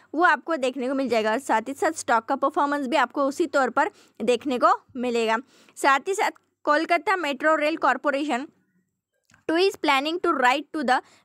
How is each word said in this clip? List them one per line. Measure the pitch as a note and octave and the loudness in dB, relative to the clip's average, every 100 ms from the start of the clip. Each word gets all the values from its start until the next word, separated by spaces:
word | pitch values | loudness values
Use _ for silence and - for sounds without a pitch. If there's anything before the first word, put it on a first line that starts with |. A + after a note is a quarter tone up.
| _ | _
वो | C#4+ | 0
आपको | F4 D4+ - D#4+ | 2 2 0 -2
देखने | B3+ C4+ B3 | -2 -2 -4
को | |
मिल | C#4 C4 | -2 -2
जाएगा, | A3 G#3+ | 0 0
और | A#3 | -2
साथ | - A3 A3 | 0 -2 -2
ही | |
साथ | C#4 D#4+ D#4+ | -4 -4 -2
स्टॉक | - A#3 - | 0 0 0
का | C4+ | -2
परफॉर्मेंस | C4+ E4 C#4+ D4 B3+ | -2 0 -2 -2 -2
भी | D4+ | 0
आपको | B3+ D4+ C#4 | 0 0 -2
उसी | C#4+ F4 | 0 0
तौर | C#4+ B3 | 0 0
पर | B3+ D#4 - _ - | 0 -2 -4 _ -6
देखने | A3 A#3+ D4 B3 | -2 -2 -2 2
को | D#4+ G#4 _ B3+ | 2 2 _ -8
मिलेगा। | B3 A#3 A3 A3+ - _ _ - | -4 -2 0 -2 -4 _ _ -2
साथ | C#4 - F#4+ | 2 2 0
ही | |
साथ | G4 - - _ _ - | -2 -2 -4 _ _ 0
कोलकाता | D4 D#4+ E4+ F#4 F#4+ | 0 2 0 0 -2
मेट्रो | D4 C4+ D#4 D#4 | -2 -2 0 0
रेल | D4 D#4+ | 0 0
कॉरपोरेशन | D4 B3+ D4 C#4 D4 A#3+ D4+ _ _ _ _ _ _ _ _ _ - | 0 0 0 -2 -2 -4 -6 _ _ _ _ _ _ _ _ _ -2
टू | E4 | 0
is | G4 - | 0 0
planning | D4+ C4+ D4+ F4+ | 0 0 0 -2
to | E4+ D4+ | -2 2
write | B3 C#4+ D4 | 2 2 -2
to | D#4 B3 | -4 0
the | C4 - _ | 0 -2 _